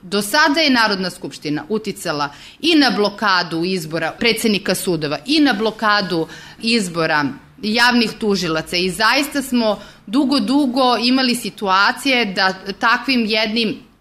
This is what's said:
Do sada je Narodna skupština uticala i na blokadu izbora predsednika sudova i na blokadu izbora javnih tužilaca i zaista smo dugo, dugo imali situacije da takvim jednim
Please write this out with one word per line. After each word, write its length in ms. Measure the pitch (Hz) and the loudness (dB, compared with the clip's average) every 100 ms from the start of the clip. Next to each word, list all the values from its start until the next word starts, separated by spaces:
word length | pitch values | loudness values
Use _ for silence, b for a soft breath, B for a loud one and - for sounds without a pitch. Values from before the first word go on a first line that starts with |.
Do 200 | 180 202 | -6 -4
sada 380 | 202 302 320 302 | 0 2 2 2
je 100 | 302 | 2
Narodna 400 | 247 214 190 185 | 2 2 0 -6
skupština 540 | - 143 - 147 151 - | -8 -14 -10 -6 -6 -4
uticala 600 | 214 208 - 175 147 143 B B B | -4 -4 -8 -6 -4 -4 B B B
i 140 | 320 | 2
na 160 | 320 254 | 4 4
blokadu 760 | 202 202 202 208 180 170 165 | 2 0 0 0 0 0 -2
izbora 480 | 180 190 156 160 160 - | -2 -2 -4 -4 -4 0
predsednika 560 | 254 226 226 190 196 | 0 2 2 0 0
sudova 440 | 180 196 165 147 143 240 | -2 -2 -2 -2 -6 0
i 140 | 311 | 2
na 120 | 285 | 2
blokadu 760 | 202 220 214 214 208 180 170 156 B B B | 2 -2 -2 0 0 0 -4 -4 B B B
izbora 600 | 226 233 180 165 160 151 139 - - - | 0 0 0 -2 0 0 0 -6 -18 -8
javnih 480 | 208 233 247 240 220 - | -2 2 4 4 0 -2
tužilaca 560 | 214 196 175 160 156 175 | -2 0 0 -2 -2 -2
i 140 | 185 | -2
zaista 520 | 170 220 269 294 285 | 0 2 2 0 -4
smo 360 | 269 247 220 202 B B - | -2 0 0 -2 B B -4
dugo, 340 | 254 269 285 | 0 2 0
dugo 580 | 202 285 269 262 254 220 | 2 2 2 2 2 2
imali 320 | 240 262 254 | 2 2 0
situacije 880 | 240 202 - 196 190 208 247 277 247 | -2 -4 -6 0 2 2 0 0 0
da 280 | 214 190 190 185 196 196 | 0 0 0 -2 -8 -2
takvim 480 | 233 240 247 247 214 | 0 0 0 0 2
jednim 600 | 220 220 233 214 - - _ | 0 0 0 -2 -4 -12 _